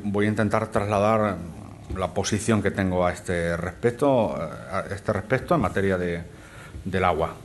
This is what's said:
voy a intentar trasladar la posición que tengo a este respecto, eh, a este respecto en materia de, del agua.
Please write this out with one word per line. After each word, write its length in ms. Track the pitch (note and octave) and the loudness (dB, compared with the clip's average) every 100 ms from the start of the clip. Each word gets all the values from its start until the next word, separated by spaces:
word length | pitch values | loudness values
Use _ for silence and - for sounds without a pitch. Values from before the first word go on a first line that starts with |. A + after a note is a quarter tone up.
voy 200 | G2+ G2+ | -2 2
a 40 | G#2+ | 2
intentar 380 | G#2 G#2 G#2+ G#2+ | 2 2 2 0
trasladar 680 | A2 G2+ G2+ G#2 A2 G#2+ F2+ E2+ - - - - | 0 2 2 4 4 2 -2 -6 -12 -14 -16 -8
la 200 | F#2+ F2+ | -4 -2
posición 480 | - G2 G#2 - A2 | -2 0 0 2 2
que 80 | G2 | 2
tengo 360 | G2 F#2+ F2+ F2 | 0 0 2 2
a 60 | |
este 420 | F2+ - F2 E2+ E2+ | 0 -2 -2 0 -2
respecto, 760 | E2 - A#2+ A#2 C#3+ C3 G2 C#2 | -4 -2 -2 2 4 4 2 0
eh, 80 | D#2+ D2 B1 | -6 -8 -6
a 120 | F#2+ E2+ | -6 -4
este 220 | G2 - | -6 -2
respecto 420 | G2 - C3 - | -2 0 0 2
en 60 | E3+ | 2
materia 380 | F#2+ G2+ G2 F#2 | 2 2 2 2
de, 240 | F2+ E2+ E2 - - - - - G2 | 0 -4 -8 -14 -18 -18 -16 -12 -4
del 180 | F#2 | 2
agua. 300 | F2+ E2 D2+ - | 2 4 0 -4